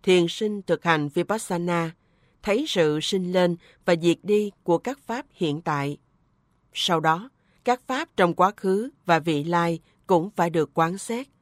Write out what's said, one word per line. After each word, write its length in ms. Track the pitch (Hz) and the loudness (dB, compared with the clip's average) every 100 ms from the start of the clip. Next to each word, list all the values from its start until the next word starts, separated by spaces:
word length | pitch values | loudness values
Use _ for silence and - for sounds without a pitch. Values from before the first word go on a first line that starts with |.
Thiền 240 | - 185 170 | 4 4 4
sinh 340 | - 214 208 | -2 -4 -4
thực 220 | - 165 | -2 -2
hành 260 | 170 160 147 | 2 0 0
Vipassana, 800 | 175 175 220 - 175 175 170 165 170 _ _ _ _ | -2 -2 -4 -4 -4 -2 -2 -4 -8 _ _ _ _
thấy 220 | - 208 302 | -2 -2 0
sự 320 | 196 156 151 | 0 2 0
sinh 300 | - 196 180 | -2 -4 0
lên 240 | 185 180 170 _ _ - | 2 2 0 _ _ -2
và 100 | 175 | 2
diệt 160 | 170 165 | 2 0
đi 280 | 185 208 208 _ | 2 0 0 _
của 140 | - 170 | -2 0
các 220 | 233 269 - | 0 -10 -8
pháp 200 | 240 - | -10 -10
hiện 300 | _ 170 147 | _ -4 -4
tại. 360 | 170 147 139 147 _ _ _ _ _ _ _ | -4 -4 -4 -8 _ _ _ _ _ _ _
Sau 260 | - - 165 | -6 -2 0
đó, 300 | 160 165 240 _ _ _ | 2 0 -4 _ _ _
các 180 | - 247 _ | -2 -2 _
pháp 220 | 262 330 - | -6 -6 0
trong 160 | 180 | 0
quá 180 | 165 185 196 | 2 0 0
khứ 320 | 190 190 247 _ - | -2 0 -2 _ 0
và 140 | 165 | 0
vị 240 | 160 147 | 2 -2
lai 360 | 151 175 170 165 _ _ - | 0 0 0 -4 _ _ 0
cũng 220 | 180 185 - | 0 2 -2
phải 140 | 170 | 0
được 220 | 160 147 | 0 -2
quán 240 | - 165 190 | 0 -2 -2
xét. 300 | - 233 277 _ | -8 -8 -8 _